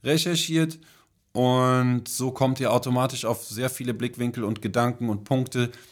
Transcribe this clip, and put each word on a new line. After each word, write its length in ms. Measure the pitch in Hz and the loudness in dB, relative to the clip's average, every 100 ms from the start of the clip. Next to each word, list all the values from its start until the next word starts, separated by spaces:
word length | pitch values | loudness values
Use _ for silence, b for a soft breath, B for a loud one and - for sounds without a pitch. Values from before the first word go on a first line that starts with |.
recherchiert. 760 | 131 156 175 165 - 160 160 - b b b _ _ | 0 2 2 0 0 0 0 -4 b b b _ _
Und 720 | 110 127 127 127 127 127 123 117 | 0 4 4 4 4 4 0 -2
so 240 | - 127 | -4 -2
kommt 280 | 127 131 131 | 0 0 2
ihr 120 | 123 | 2
automatisch 540 | 120 127 123 127 127 113 | 2 2 0 0 -2 -4
auf 180 | 117 | -4
sehr 260 | - 104 127 | -6 -4 -4
viele 240 | - 123 | -4 -6
Blickwinkel 500 | 110 120 123 123 117 | -4 -4 -4 -4 -2
und 180 | 107 113 | -4 -2
Gedanken 480 | 107 120 120 123 117 | -2 0 0 0 -2
und 140 | 104 | -4
Punkte, 480 | 101 131 127 127 120 B B | 0 0 0 -2 -2 B B